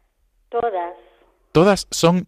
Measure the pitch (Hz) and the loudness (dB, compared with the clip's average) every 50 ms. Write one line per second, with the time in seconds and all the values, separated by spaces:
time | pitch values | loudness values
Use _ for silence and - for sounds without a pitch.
0 | _ _ _ _ _ _ _ _ _ _ - 233 233 233 196 180 175 175 180 - | _ _ _ _ _ _ _ _ _ _ -6 -6 -4 -4 -4 -6 -8 -8 -12 -16
1 | - _ _ _ _ _ _ _ _ _ - 147 175 208 196 180 - - - - | -20 _ _ _ _ _ _ _ _ _ 2 2 4 4 2 0 -4 -8 -4 0
2 | - 165 180 180 - | 0 0 0 0 -4